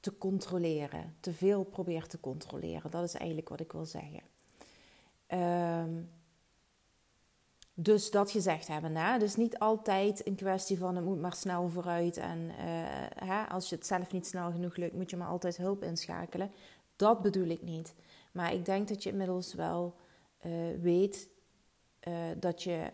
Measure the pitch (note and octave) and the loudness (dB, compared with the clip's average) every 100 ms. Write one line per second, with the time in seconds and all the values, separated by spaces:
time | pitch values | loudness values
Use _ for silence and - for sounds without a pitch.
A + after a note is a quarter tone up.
0 | - G3+ F#3+ F#3+ - F3+ E3+ D#3 D3 D#3 | -6 -4 0 0 0 0 2 2 0 -6
1 | D#3+ D#3+ - E3 F#3+ G3+ F#3+ G3 F3+ E3 | -8 -8 -6 2 4 4 2 -2 -2 -2
2 | D#3+ - - C#3+ - C#3 E3 E3 D#3 E3+ | -4 -8 -6 -6 -8 -8 -6 -6 -6 -2
3 | F3 - E3 D#3+ D#3+ D#3+ D#3+ D#3+ D#3+ D#3 | -2 -2 -4 -4 -6 -8 -8 -8 -8 -8
4 | D3+ D#3 - _ - - - - - - | -10 -14 -16 _ -20 -20 -20 -20 -20 -20
5 | - _ _ F#3 F3 F3 E3+ E3+ E3 E3 | -20 _ _ 0 2 4 2 0 -2 -4
6 | E3+ - _ _ _ _ _ _ _ _ | -8 -14 _ _ _ _ _ _ _ _
7 | _ _ _ _ _ _ - - E3+ G#3+ | _ _ _ _ _ _ -18 -2 6 6
8 | G#3 G3+ G3+ A3 F#3 D#3 - D#3 D#3+ D#3+ | 6 4 4 4 2 2 0 -4 -2 0
9 | E3+ B3 G#3 G3+ A3+ - G#3+ A3 A3 F#3+ | 2 4 4 4 2 4 4 4 4 4
10 | G3+ G3+ - F#3+ F#3+ F#3+ - F#3+ F3+ F3+ | 4 2 -2 -2 0 0 2 0 2 0
11 | E3+ F#3 F3 - F#3+ F3 F3+ E3+ F3 E3+ | 0 0 -2 -2 -2 0 0 -2 0 2
12 | E3+ F3 F3 E3 E3 E3 E3+ E3 E3 C#2 | 2 0 -4 -4 -6 -4 -4 -2 -2 -4
13 | - - F#3 G3 G#3+ F#3 F3+ E3 - F#3 | -6 -6 -2 -2 0 -4 -4 -6 -2 -2
14 | F3+ F#3 F3+ F3+ F3 E3+ F3 F3 F3 - | 0 -4 -4 -4 -2 -2 -2 -2 -4 -4
15 | F3+ F3+ F3 E3+ F3+ F3 F3+ G3 F3+ E3 | -6 -4 -4 -2 -2 -2 -2 -2 -2 -4
16 | - E3+ E3+ F3 G3 - - - _ _ | -4 -6 -6 -4 -6 -6 -20 -20 _ _
17 | G#3 A3+ G3 F#3+ F3 E3 F3 D#3+ D#3+ - | 6 6 4 2 0 0 -4 -8 -8 -16
18 | - - - F3 E3+ F#3+ F3 G3 G#3 G3+ | -20 -20 -14 -4 0 0 0 0 0 -4
19 | F#3+ G3 F#3+ F3+ F3+ F3 E3 E3+ F3 F3 | -4 -2 0 -2 -4 -4 -2 -2 -2 -6
20 | - - _ _ E3+ E3+ E3+ - F3 F3 | -20 -20 _ _ -6 -4 -4 0 4 6
21 | G3+ G3+ - - _ _ _ _ _ _ | 6 2 -12 -20 _ _ _ _ _ _
22 | - E3+ E3+ E3+ F3+ E3+ - E3 D#3+ | -6 -4 -4 0 0 0 -2 -2 -2